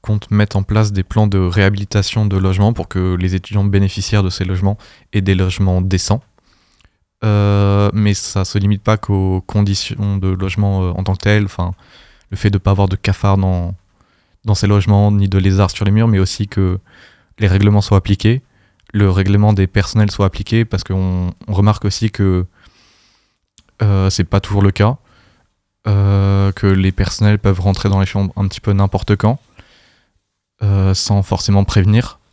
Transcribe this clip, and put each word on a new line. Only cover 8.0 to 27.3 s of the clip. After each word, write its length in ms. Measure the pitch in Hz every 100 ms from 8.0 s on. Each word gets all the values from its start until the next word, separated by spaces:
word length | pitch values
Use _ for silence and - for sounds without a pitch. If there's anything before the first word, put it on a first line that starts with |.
| 104
ça 320 | 98 - 101
se 120 | 92 104
limite 240 | 98 101
pas 140 | -
qu'aux 480 | 107 - 98 95 92
conditions 720 | - 104 101 98 - 107 101
de 140 | 98 95
logement, 540 | 92 95 95 101 98
euh, 80 | 90
en 120 | 87
tant 100 | 95
que 60 | 95
tel, 240 | 107 104
enfin, 300 | 98 - 87 90 _ - - _ _
le 80 | 104
fait 120 | 104
de 80 | 98
pas 140 | 98
avoir 160 | 98 98
de 80 |
cafards 420 | 98 - 95 101 98
dans, 380 | 95 90 87 92 _ _ _ _ _ _
dans 100 | 110
ces 120 | 98 101
logements, 440 | 104 98 101 104
ni 160 | 101 98
de 100 | 98
lézards 340 | 95 95 95
sur 120 | -
les 80 | 101
murs, 160 | 104 117
mais 120 | 101
aussi 280 | 92 - 101
que 320 | - 92 92 _ - - _ _ _
les 100 | 104
règlements 340 | 95 101 104
soient 160 | - 98
appliqués, 440 | - 98 110 127 _ _ _ _ _
le 160 | 104 101
règlement 420 | 92 95 104 104
des 160 | 101 95
personnels 440 | 104 92 110 104
soit 140 | -
appliqué, 380 | 98 - 101 113
parce 220 | 113 -
qu'on, 460 | - 95 92 92 90 - -
on 60 |
remarque 300 | 101 101 104
aussi 260 | 101 - 110
que, 360 | - 98 90 90 _ _ _ _ _ _ _ _ _ _ _ _ _
euh, 280 | 107 95 95
c'est 140 | -
pas 160 | 87 98
toujours 220 | - 101
le 100 | 98
cas, 240 | - 104 139 _ _ _ _ _ _ _ _ 104
euh, 680 | 101 98 98 98 98 98
que 140 | 95 98
les 260 | 95 95
personnels 440 | - 98 - 104